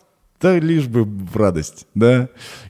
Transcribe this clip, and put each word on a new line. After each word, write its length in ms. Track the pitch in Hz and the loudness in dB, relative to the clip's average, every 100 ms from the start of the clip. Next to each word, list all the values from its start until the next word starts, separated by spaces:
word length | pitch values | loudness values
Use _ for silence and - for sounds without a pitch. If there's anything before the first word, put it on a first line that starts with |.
| _ _ _ _ | _ _ _ _
да 200 | 185 180 | 0 2
лишь 260 | 160 165 131 | 0 0 0
бы 160 | 117 | -2
в 320 | 107 101 92 104 | -2 -4 -8 0
радость, 520 | 104 85 76 - - 101 | 0 0 -8 -14 -10 2
да. 340 | 117 127 127 - - - | 4 4 0 -10 -20 -20